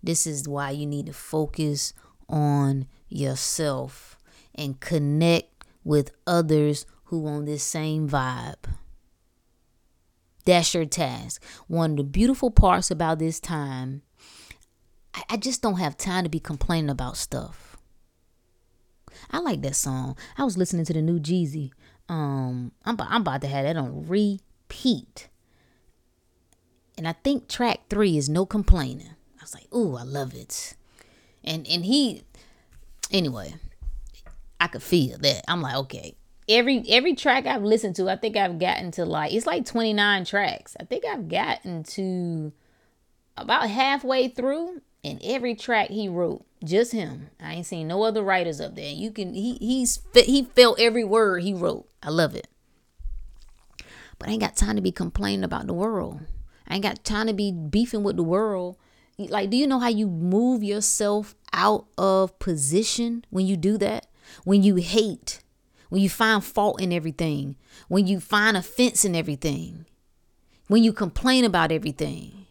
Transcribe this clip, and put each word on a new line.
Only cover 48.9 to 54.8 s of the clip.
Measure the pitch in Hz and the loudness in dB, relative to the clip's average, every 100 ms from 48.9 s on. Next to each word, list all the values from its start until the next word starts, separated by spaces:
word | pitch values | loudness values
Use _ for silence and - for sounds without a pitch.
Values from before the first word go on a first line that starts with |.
You | 147 220 | -8 -8
can, | 214 185 | -6 -6
he, | - 220 247 | -4 -4 -4
he's, | 214 262 240 - - | -2 0 0 -2 -4
he | 240 233 277 | -2 0 0
felt | 254 - 247 208 | 0 4 4 6
every | 233 226 | 2 2
word | 214 220 214 180 | 0 2 2 0
he | 180 | -4
wrote. | 190 170 - - _ | -2 -4 -4 -12 _
I | - | -4
love | 160 156 | 0 0
it. | - - _ _ _ _ _ - - - - - - _ - - - - - | -2 -14 _ _ _ _ _ -8 -8 -12 -18 -20 -20 _ -20 -20 -20 -20 -14
But | - | -6
I | |
ain't | 220 | -2
got | 214 - | -2 2
time | 202 | 2
to | 214 | 2